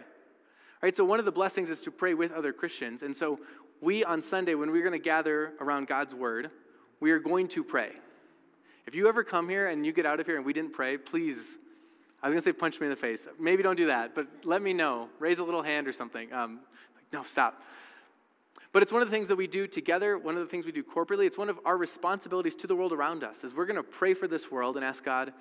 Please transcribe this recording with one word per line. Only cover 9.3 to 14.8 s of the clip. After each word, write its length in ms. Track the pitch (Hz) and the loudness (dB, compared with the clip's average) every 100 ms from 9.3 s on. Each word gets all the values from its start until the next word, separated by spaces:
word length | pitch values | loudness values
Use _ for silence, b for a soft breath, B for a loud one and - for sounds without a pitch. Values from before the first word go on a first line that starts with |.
| 175 170 | 0 0
here 200 | 196 196 | 0 0
and 160 | 151 | 0
you 80 | 151 | 0
get 140 | 160 151 | 2 2
out 140 | 151 | 0
of 60 | 160 | 0
here 100 | 151 | -2
and 80 | |
we 80 | 135 | -2
didn't 200 | 147 160 | -2 -4
pray, 240 | 156 131 139 | -4 -2 -4
please, 640 | 139 165 160 120 - - - B B B B _ | -4 -2 -2 -4 -10 -16 -20 B B B B _
I 40 | 139 | 0
was 80 | |
gonna 80 | 165 | 2
say 100 | 165 | 2
punch 280 | 175 165 - | 2 0 0
me 60 | 147 | -2
in 40 | |
the 60 | 139 | 0
face. 300 | 120 113 - - | -2 -4 -8 -2
Maybe 220 | 160 190 | 4 6
don't 140 | 190 175 | 4 4
do 100 | 160 | 4
that, 280 | 123 117 | 2 0
but 120 | 156 139 - | -4 -6 -6
let 180 | 170 185 | 0 2
me 100 | 202 | 2
know. 360 | 180 | 2